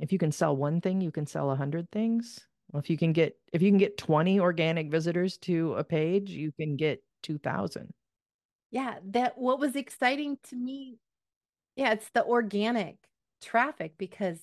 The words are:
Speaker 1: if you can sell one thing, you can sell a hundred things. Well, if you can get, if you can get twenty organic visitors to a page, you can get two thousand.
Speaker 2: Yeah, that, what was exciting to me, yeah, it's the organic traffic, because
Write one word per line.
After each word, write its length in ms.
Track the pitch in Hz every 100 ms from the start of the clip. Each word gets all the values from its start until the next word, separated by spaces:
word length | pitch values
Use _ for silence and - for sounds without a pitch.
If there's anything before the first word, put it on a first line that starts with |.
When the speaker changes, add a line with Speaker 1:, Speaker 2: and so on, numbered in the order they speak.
Speaker 1:
if 100 | 156
you 60 | 190
can 120 | 156
sell 240 | - 160
one 280 | 139 143 170
thing, 180 | 185 190
you 100 | 175
can 160 | 151 151
sell 240 | 151 143
a 60 | 135
hundred 340 | 139 165 170
things. 480 | 208 226 233 233 - - _ _
Well, 100 | 147
if 100 | -
you 80 | 160
can 160 | 165
get, 220 | 160 151 - _
if 80 | 165
you 80 | 196
can 80 | 196
get 180 | 196 -
twenty 420 | - 151 175 196
organic 520 | 180 165 160 165 151
visitors 480 | 160 165 175 185 -
to 340 | - 165 165
a 100 | 110
page, 460 | - 160 160 196 196
you 220 | 165 151
can 240 | - 156 139
get 260 | 151 123 _ _
two 160 | - 147
thousand. 560 | - - 127 - - - _ _ _ _ _ _ _
Speaker 2:
Yeah, 260 | 233 262 - 190
that, 260 | 233 247 -
what 200 | 254 262
was 160 | 285
exciting 600 | 277 - - 247 277 285 277 -
to 60 | 247
me, 420 | 247 277 262 233 _ _ _ _ _ _ _
yeah, 180 | - 262
it's 180 | 214 -
the 140 | -
organic 720 | - 240 214 202 214 240 170 - _ _ _ _
traffic, 540 | - 233 269 - 160 -
because 420 | 185 - 190 165